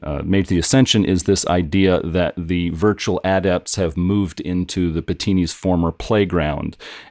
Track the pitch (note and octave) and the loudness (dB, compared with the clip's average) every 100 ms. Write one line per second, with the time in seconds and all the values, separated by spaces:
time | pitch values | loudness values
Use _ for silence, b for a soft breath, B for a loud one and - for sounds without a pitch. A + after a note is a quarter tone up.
0 | D2+ C#2+ D#2+ G2 F#2 F2 - C3+ B2+ A2 | -6 -4 0 0 2 0 2 2 4 2
1 | F#2 F#2 - F#2+ - F2+ D#2 F#2+ F#2+ F2 | 2 2 2 0 2 0 0 2 4 2
2 | E2+ F2+ E2+ - E2+ F2 E2+ E2 G#2 G2+ | 0 -2 -2 -2 -2 -2 -2 0 0 0
3 | - F#2 F#2+ F#2+ F#2 F2+ - - E2+ F2+ | -2 -2 0 0 2 0 -2 -2 -2 0
4 | F2+ G2+ F#2+ - - F2+ F2+ F#2+ F2 D#2+ | 0 0 0 -4 -4 -4 -2 -2 0 -2
5 | - E2 G#2 F#2 F2 - F#2+ F2 E2 - | -4 -4 0 2 0 -2 0 2 0 -2
6 | - G#2+ G2 E2+ D2 D2 - - B B | 0 0 2 0 0 -4 -6 -12 B B
7 | B | B